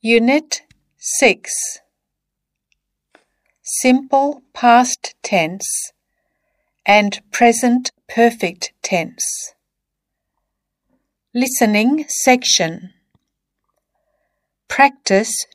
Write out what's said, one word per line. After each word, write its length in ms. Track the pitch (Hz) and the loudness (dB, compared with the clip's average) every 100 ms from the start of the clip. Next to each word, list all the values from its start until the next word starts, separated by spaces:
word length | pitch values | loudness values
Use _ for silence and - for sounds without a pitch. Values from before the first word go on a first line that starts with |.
Unit 600 | 226 233 233 294 302 - _ _ _ _ | 2 2 4 0 -2 -14 _ _ _ _
six. 560 | - - 262 180 - - - - _ _ _ _ _ _ _ _ _ _ _ _ _ _ _ _ _ _ | -8 0 0 0 -6 -10 -10 -12 _ _ _ _ _ _ _ _ _ _ _ _ _ _ _ _ _ _
Simple 840 | - - 254 254 269 277 285 294 _ | -12 -2 2 2 2 0 0 -6 _
past 640 | - 247 233 247 - - - | 0 4 6 4 -4 -12 -16
tense 680 | - 190 160 190 - - - _ _ _ _ _ _ _ _ _ - | -4 -4 -4 -8 -10 -10 -10 _ _ _ _ _ _ _ _ _ 2
and 340 | 208 202 - _ | 2 2 -6 _
present 580 | - 240 226 247 247 254 _ _ | 2 4 4 0 0 -2 _ _
perfect 640 | - 233 233 180 185 - _ | 0 0 2 -8 -8 -14 _
tense. 760 | - 180 160 - - - - _ _ _ _ _ _ _ _ _ _ _ _ _ _ _ _ _ _ | -6 -4 -6 -8 -10 -10 -14 _ _ _ _ _ _ _ _ _ _ _ _ _ _ _ _ _ _
Listening 680 | 240 262 269 226 208 226 302 302 | -4 -4 0 2 2 0 -2 -4
section. 880 | - - 254 254 - 165 165 180 _ _ _ _ _ _ _ _ _ _ _ _ _ _ _ _ _ _ | -2 2 2 2 -2 -2 -6 -18 _ _ _ _ _ _ _ _ _ _ _ _ _ _ _ _ _ _
Practice 640 | - 277 277 - 196 220 - - | 0 0 0 -2 0 0 -8 -10